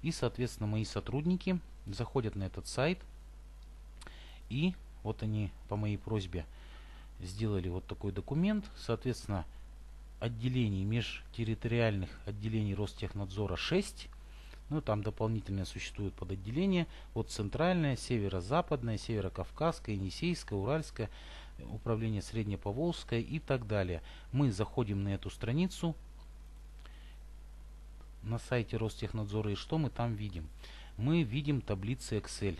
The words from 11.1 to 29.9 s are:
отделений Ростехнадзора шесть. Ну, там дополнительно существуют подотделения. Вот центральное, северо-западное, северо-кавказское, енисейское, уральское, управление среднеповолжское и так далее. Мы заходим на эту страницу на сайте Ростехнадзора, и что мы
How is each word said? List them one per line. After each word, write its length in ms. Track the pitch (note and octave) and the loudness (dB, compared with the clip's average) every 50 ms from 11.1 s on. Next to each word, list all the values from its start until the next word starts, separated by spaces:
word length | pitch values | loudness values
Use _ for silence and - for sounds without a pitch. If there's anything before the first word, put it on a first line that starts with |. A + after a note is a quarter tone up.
| - - - - - - A#2 A2 A2+ - - A#2 A2+ A#2+ A#2 A2+ G#2 G2 F#2 - - - - | -2 -6 -8 -10 -4 -2 0 2 0 0 2 2 4 6 6 6 6 4 0 -2 -4 -8 -6
отделений 480 | - G#2 G#2 G2+ A2 A2 A2+ G#2+ G#2 G2 | -6 -6 -2 -2 2 2 4 4 4 4
Ростехнадзора 840 | F#2 G#2 G2 - - - F#2 - G2+ G2+ F#2+ F#2+ G2+ G#2+ F#2+ F2+ | 2 2 0 0 -2 -4 -4 -2 -2 -4 -2 0 0 0 2 2
шесть. 540 | F#2 - - - F#3+ G3+ - - - - - - - - - - - - - - - - - | 0 0 4 4 4 2 2 -4 -10 -12 -12 -12 -14 -14 -14 -14 -14 -14 -14 -14 -14 -6 -2
Ну, 100 | C#3+ D#3 | -2 0
там 220 | - - A2 G#2 G2+ | 2 2 2 2 2
дополнительно 640 | G#2+ G#2 - A2+ A2 A2 A2 G2+ - G2 G2 F#2 | 0 0 2 2 2 2 2 0 0 0 0 0
существуют 480 | - - - - - - - G#2 F#2+ - | -2 -4 -6 -6 -6 -4 -2 -4 -4 -2
подотделения. 720 | - - F2+ G2 G2 F#2+ G2+ A#2 D3 F#3 G3 F#3+ F3+ E3 - - - - - - | -4 -4 -4 -4 -4 -4 -2 0 2 4 6 6 4 4 2 -2 -12 -12 -6 -2
Вот 180 | A2+ A2 - | -2 -2 -2
центральное, 680 | - - G#2+ - - B2+ D#3 F3 F#3 F3 D#3+ C#3+ C3 | 0 -2 -2 0 2 2 4 4 6 6 6 4 2
северо-западное, 1000 | - - - B2+ A#2 G2+ G2 F#2 F#2 E2+ F#2 B2+ E3 F3 - D#3 C#3 A#2 A2+ A2 | 2 2 2 2 4 4 2 2 0 0 4 4 4 4 4 2 2 2 2 0
северо-кавказское, 1000 | G2+ - - A#2 G#2+ F#2+ F#2 - - F2+ - - - D3+ E3 D#3+ - - - G#2+ | 0 0 0 0 2 2 0 0 -2 -4 -4 -2 2 2 2 2 0 -2 -2 0
енисейское, 640 | G2 F#2+ F#2+ - - - E3+ F3 E3 - - G#2 G2+ | 0 0 -2 -2 0 2 2 2 0 -2 -2 0 0
уральское, 520 | F#2+ G#2+ C#3+ D#3+ D3 - - - A#2 G2+ - - - - - - - - - - C2+ B1 | 2 2 2 2 0 -2 -2 -4 -4 -4 -4 -8 -12 -12 -12 -12 -12 -12 -12 -10 -8 -6
управление 520 | - A2 - A#2 A#2 A2 A2+ A2+ A2 G2+ F2+ | -6 -4 2 2 2 4 4 2 2 0 -2
среднеповолжское 1000 | - - A2 A2 G#2 G2+ F#2 - G2+ G2+ A#2+ D#3+ F3 E3 - - - - A#2 | 0 0 0 2 2 0 0 0 -2 0 2 2 2 2 0 -2 2 2 2
и 200 | A#2 - C3 D#3+ | 2 2 0 -2
так 260 | - - C#3 C3 A#2 | 2 2 0 2 2
далее. 360 | G#2 G#2+ G2+ F#2+ F2+ F2 D#2+ - - - - - - - | 2 2 4 4 4 2 -2 -4 -6 -12 -12 -12 0 4
Мы 180 | B2+ D3 C3+ | 6 6 6
заходим 540 | G#2 F#2 G#2+ - - - B2 G2+ G2+ G2+ G2 | 6 4 2 2 4 2 2 4 4 2 2
на 60 | G2+ | 2
эту 180 | G2 F#2+ - F#2+ | 0 0 -2 -4
страницу 680 | - - - G#2+ A#2+ D3+ F3+ F#3+ - - - E3+ D3+ - - - - - - - - - - - - - - - - - - - - - - - - - - - - - - - - - - - - - - - - - - - - - - | -6 -2 0 2 4 4 4 4 2 0 0 0 0 0 -6 -14 -14 -14 -14 -14 -14 -14 -14 -14 -14 -14 -14 -14 -14 -14 -14 -14 -14 -14 -14 -14 -14 -14 -14 -12 -12 -14 -14 -14 -14 -14 -14 -14 -14 -14 -14 -14 -14 -14 -14 -14 -14 -10 -4
на 160 | G#2+ A2+ A#2+ | -2 -2 -2
сайте 400 | - - B2+ B2 A2+ - - A2+ | 0 2 2 2 4 2 2 0
Ростехнадзора, 720 | A2+ A2 - - - G#2 - A2 G#2+ G2+ G2+ A2 G#2+ G#2 G2+ | 0 0 0 -2 -4 -2 0 -2 -2 0 0 2 2 2 0
и 20 | |
что 220 | F#2+ - - - | 0 0 0 2
мы 140 | D#3+ D#3 C3 | 4 4 2